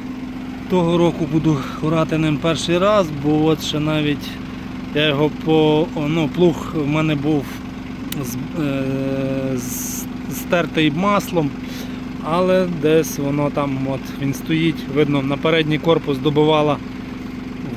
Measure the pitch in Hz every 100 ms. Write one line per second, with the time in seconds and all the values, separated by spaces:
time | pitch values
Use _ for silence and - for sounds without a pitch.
0 | - - - - - - - 180 170 170
1 | 170 151 156 156 151 143 127 - 156 160
2 | 156 160 156 139 165 147 170 175 196 214
3 | 165 147 143 151 156 151 - 151 151 156
4 | 147 143 - - - - - - - 147
5 | 151 143 151 - 160 160 156 151 180 208
6 | 147 165 147 127 175 - - 165 143 151
7 | 156 147 139 151 120 - - - - -
8 | - 147 127 127 127 165 147 135 135 135
9 | 135 135 135 135 131 131 123 - - -
10 | - - - - - 175 151 160 156 147
11 | 202 202 - 175 147 - - - - -
12 | - - 151 170 185 185 180 170 151 160
13 | 151 - 139 147 147 135 143 135 135 135
14 | - - 139 131 - 160 165 131 - 135
15 | 143 143 135 139 160 165 151 151 165 160
16 | 151 135 143 147 151 156 151 139 - -
17 | - - - - - - -